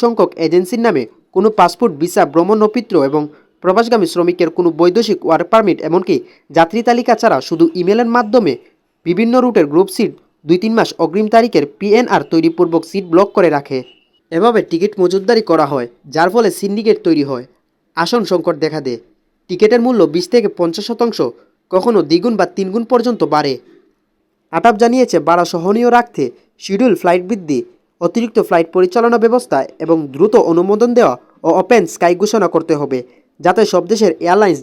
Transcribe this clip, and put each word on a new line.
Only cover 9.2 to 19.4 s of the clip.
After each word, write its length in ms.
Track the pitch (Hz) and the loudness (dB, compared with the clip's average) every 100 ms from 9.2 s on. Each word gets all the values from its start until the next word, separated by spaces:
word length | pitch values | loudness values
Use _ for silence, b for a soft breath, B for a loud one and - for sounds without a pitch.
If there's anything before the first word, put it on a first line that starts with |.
| 226 247 | 0 2
রুটের 260 | 247 214 147 | 2 2 2
গ্রুপ 160 | 151 196 - | 2 0 -2
সিট 160 | 208 - _ _ | -4 -4 _ _
দুই 140 | 143 180 | -2 -2
তিন 100 | 220 226 | 0 -2
মাস 100 | 175 - | -2 -2
অগ্রিম 240 | 165 175 214 | -4 -2 0
তারিখের 300 | 226 233 175 110 - | 2 2 0 -2 -4
পিএনআর 440 | 202 214 247 180 143 | 0 2 2 -2 0
তৈরিপূর্বক 500 | 165 165 160 175 165 160 | 0 0 0 0 0 -4
সিট 140 | 196 185 | -8 0
ব্লক 160 | 165 196 - | 2 2 2
করে 120 | 175 147 | 0 0
রাখে। 220 | 139 131 123 _ _ _ _ | -4 -8 -10 _ _ _ _
এভাবে 280 | 165 226 226 - | -2 0 0 -2
টিকিট 220 | 170 196 202 | -2 -2 0
মজুতদারি 420 | 180 190 190 - 220 | -2 0 0 0 2
করা 160 | 160 143 | 0 0
হয়, 160 | 139 120 - 147 | -2 -6 -12 -8
যার 140 | 151 175 | -2 0
ফলে 140 | 220 220 - | 2 0 -2
সিন্ডিকেট 400 | 202 202 220 - 175 | -6 -2 0 0 2
তৈরি 180 | 160 139 | 0 0
হয়। 140 | 127 123 _ _ _ _ - | -6 -10 _ _ _ _ -6
আসন 260 | 170 240 208 | -2 -2 -2
সংকট 260 | 180 165 160 | -2 -2 -4
দেখা 160 | 156 151 131 | -4 -4 -6
দেয়। 140 | 117 - _ _ _ | -8 -12 _ _ _